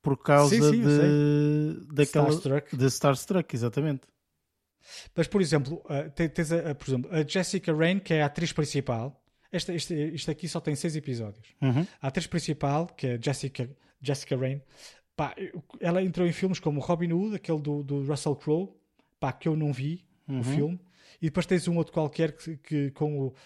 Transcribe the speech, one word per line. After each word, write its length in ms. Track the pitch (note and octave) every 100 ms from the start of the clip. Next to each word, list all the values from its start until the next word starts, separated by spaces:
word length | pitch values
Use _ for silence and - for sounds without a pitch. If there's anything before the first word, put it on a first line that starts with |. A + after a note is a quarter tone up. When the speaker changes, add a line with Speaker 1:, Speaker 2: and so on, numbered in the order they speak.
Speaker 1:
por 160 | - C3+
causa 380 | - C#3+ C#3+ A3+
Speaker 2:
Sim, 60 |
sim, 200 | D3 A3+
eu 60 | C#3+
Speaker 1:
de, 80 | D3
Speaker 2:
sei. 1000 | D3 D3 D3 D3 D3 D3+ D3+ D#3+ - D3
Speaker 1:
daquela, 340 | C#3+ D3+ D3
Speaker 2:
Starstruck. 480 | D#3 C#3+ C#3 - B2+
Speaker 1:
de 80 | C3
Starstruck, 680 | - C#3+ C3 - F#3+ -
exatamente. 480 | B2+ A#2 B2 D#3 C3+ _ _ _ _ _ _ _ _ - - -
Speaker 2:
Mas, 140 | - D#3+
por 140 | G#3
exemplo, 420 | E3 D3+ A#2+ C3 -
eh, 180 | C#3 D3+
te-, 200 | - E3
tens 240 | F3 D#3
a, 180 | E3 D#3
a, 40 | C#3+
por 120 | -
exemplo, 260 | C3 B3
a 80 | E3 D3
Jessica 460 | G3 F3 F#3+ - D#3
Raine, 240 | E3 F#3+
que 140 | F#3+
é 100 | D#3
a 40 | D3
atriz 260 | D3 E3
principal. 680 | - D3 - A#3 A2+ B2+ - _ _ _
Esta, 220 | F3 -
este, 200 | E3+ - D#3+ D3+
isto 180 | D#3+ -
aqui 160 | D3 E3
só 140 | E3+
tem 120 | D#3 C#3+
seis 200 | E3+ D3+
episódios. 500 | C#3+ A#2+ G#2+ G2+ - _
Speaker 1:
Uhum. 240 | C3+ B2+ F3+ -
Speaker 2:
A 60 | C#3
atriz 200 | F3 E3
principal, 600 | E3+ - C#3+ C#3+ C#3+ F3
que 200 | - C3
é 120 | A#2+
Jessica, 480 | C3 C3+ C3+ - B2 C#3+ _ _
Jessica 360 | C3+ C#3 - C3
Raine, 240 | C3 C#3 - - - - _ -
pá, 160 | C#3+ -
eu, 260 | F#3+ E3+ - -
ela 200 | E3+ F3
entrou 240 | F#3+ E3+ F3
em 60 |
filmes 280 | D#3+ F#3+ F#3
como 200 | D#3+ D3
Robin 320 | B2+ E3+ F3
Hood, 240 | E3+ G#3+ G3+
aquele 240 | - D#3
do, 240 | D3 D3
do 200 | C#3 C#3+ C#3
Russell 300 | C#3+ D#3 C3+
Crowe, 320 | - D#3+ F#3+ _ _ _ _ _
pá, 140 | C#3
que 160 | - E3
eu 60 | D#3
não 160 | D3
vi, 320 | B2+ C#3 F3 _ _ -
Speaker 1:
Uhum. 100 | C3
Speaker 2:
o 40 |
filme. 360 | A#2+ C#3+ D3 F3+ _ _ - -
E 40 | E3
depois 200 | F3+ E3
tens 200 | F#3 F3+
um 80 | E3+
outro 160 | D#3
qualquer 400 | E3+ D3+ - D#3+ -
que, 180 | E3 D3+
que, 340 | - D3+ C#3+
com 280 | C3+ D3+ D3
o, 140 | C3+ -